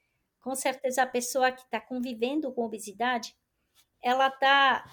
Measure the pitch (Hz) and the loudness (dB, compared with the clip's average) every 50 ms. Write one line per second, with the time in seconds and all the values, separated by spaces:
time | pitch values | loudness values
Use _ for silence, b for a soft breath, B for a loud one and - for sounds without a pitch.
0 | _ _ _ _ _ _ _ _ - 247 269 262 - 285 - - - 262 247 277 | _ _ _ _ _ _ _ _ -10 -8 -8 -4 -4 -4 -4 -2 -4 -4 0 0
1 | 254 254 254 247 247 - - 262 254 254 254 254 - - - 220 - - 254 254 | 0 0 0 -4 -4 -2 0 2 2 2 0 -2 -12 -8 -8 -8 -6 -6 -8 -6
2 | 247 262 247 220 233 247 277 311 302 262 254 240 233 220 214 208 214 208 190 196 | -6 -6 -6 -4 -4 -2 -2 -2 -4 -4 -4 -4 -4 -4 -6 -10 -12 -12 -6 -2
3 | 233 247 254 233 233 - - _ _ _ _ _ _ _ _ _ _ _ _ _ | -2 0 0 -2 -4 -8 -16 _ _ _ _ _ _ _ _ _ _ _ _ _
4 | - 247 254 262 269 269 262 - 277 269 277 277 277 269 240 - - - | -2 0 2 4 2 2 2 2 4 6 6 6 6 4 2 0 -2 -10